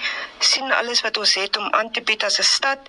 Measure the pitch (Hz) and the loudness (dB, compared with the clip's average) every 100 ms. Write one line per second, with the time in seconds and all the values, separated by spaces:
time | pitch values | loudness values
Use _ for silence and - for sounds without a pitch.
0 | - - - - - 277 262 - 233 240 | -6 -6 -8 -2 2 2 2 0 2 0
1 | 220 214 202 185 202 214 202 208 226 240 | -2 0 0 0 0 -2 0 0 0 -2
2 | 233 214 208 190 190 - 269 269 | -2 0 0 2 2 2 0 -2